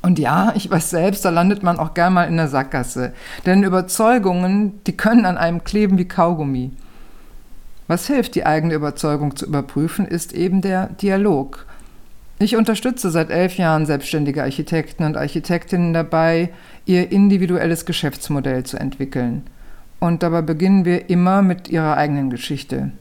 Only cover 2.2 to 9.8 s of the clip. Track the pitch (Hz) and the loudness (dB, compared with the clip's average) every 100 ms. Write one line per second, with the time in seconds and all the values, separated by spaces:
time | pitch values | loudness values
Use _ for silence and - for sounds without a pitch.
2.2 | 165 165 156 135 135 139 123 - 127 - | 2 0 0 0 -2 -4 -4 -4 -6 -6
3.2 | - - - 190 196 185 180 - 220 247 | -16 -6 4 4 4 2 0 2 4 4
4.2 | 190 180 180 202 208 - - - 214 233 | 2 0 0 2 0 -2 -6 0 4 6
5.2 | 208 175 165 170 - 208 208 190 180 - | 4 0 0 -2 -2 0 4 2 2 2
6.2 | 170 170 147 131 127 - - - - - | 2 2 -2 -2 -4 -8 -16 -18 -20 -20
7.2 | - - - - - - - 170 - 277 | -20 -20 -18 -16 -14 -16 -4 -4 0 0
8.2 | - - - 156 160 156 147 143 156 147 | 0 0 0 2 2 0 -2 -2 -2 0
9.2 | 147 139 - 143 139 - | -2 -4 -4 -4 -2 -2